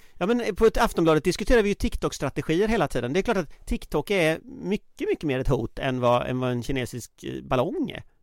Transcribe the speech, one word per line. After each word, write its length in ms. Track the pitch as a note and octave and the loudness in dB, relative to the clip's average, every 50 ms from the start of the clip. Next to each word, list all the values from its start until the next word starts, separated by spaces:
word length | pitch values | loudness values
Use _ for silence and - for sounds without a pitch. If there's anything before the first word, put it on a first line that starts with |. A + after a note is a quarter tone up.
| - - - - | -20 -20 -6 -4
Ja, 80 | E3+ | 0
men 300 | G3 A#3+ A#3+ A3+ - F#3 | 0 0 0 0 -2 0
på 100 | - A3+ | 4 4
ett 120 | A3 - - | 4 6 4
Aftonbladet 460 | A#3+ G#3 - - E3+ D#3+ D#3 D#3 - | 2 2 2 4 4 6 4 4 4
diskuterar 380 | F#3 E3 - G3+ - C4 A#3 G3+ | 0 -2 0 2 4 4 6 6
vi 60 | G3+ | 4
ju 60 | G3 | 0
TikTok-strategier 920 | - - A#3+ - - - D3+ - - D#3+ C3+ - D3+ - - D#3 F3 G#3+ G#3+ | 0 0 -2 -2 -2 -4 -4 -4 -4 -6 -4 -4 -4 -2 0 0 2 2 2
hela 200 | A#3 G#3+ D#3 C#3 | 2 2 0 0
tiden. 260 | - B2+ A#2 A#2+ C#3+ | 0 -2 -2 0 -2
Det 60 | F#3 | 0
är 20 | |
klart 160 | F#3+ B3 A3 F#3+ | 0 0 0 -2
att 280 | D#3 - - - - | -2 -4 -10 -16 -6
TikTok 460 | - A#3+ - - - - D3+ C#3 - | -6 -6 -6 -4 -4 -4 -4 -2 0
är 280 | G#3 F#3+ D#3+ D#3 D#3+ - - | 0 2 2 2 0 -2 -6
mycket, 640 | - - - D#3 F3 G#3 - - - _ - D4 G#4+ | -14 -16 -10 -4 -4 -4 -4 -4 -10 _ -8 -4 -4
mycket 160 | F#4+ - - | -4 -2 -2
mer 160 | D3+ C3 C3 | -2 0 0
ett 80 | B2+ C3+ | 2 2
hot 320 | C#3+ - A#2 - - - | 2 0 0 -6 -6 -6
än 200 | C#3+ C3+ B2+ B2 | -4 -4 -2 2
vad, 280 | B2 A#2+ B2 B2 B2+ B2+ | 2 4 4 4 2 -2
än 120 | B2+ B2+ | -4 -2
vad 120 | B2+ B2+ | -2 -2
en 120 | B2 A#2+ A2+ | -2 -4 -4
kinesisk, 600 | - C3+ C3 B2 A#2+ - A#2+ - - _ _ - | -4 -4 -4 -4 -6 -8 -12 -12 -14 _ _ -10
eh, 200 | - - - C3+ | -10 -10 -10 -6
ballong 460 | C#3 C3+ B2+ B2 F3 C#4 F#4+ C#4 E3+ | -2 0 0 0 0 -2 -4 -6 -6
är. 140 | - - - - _ _ | -8 -12 -14 -16 _ _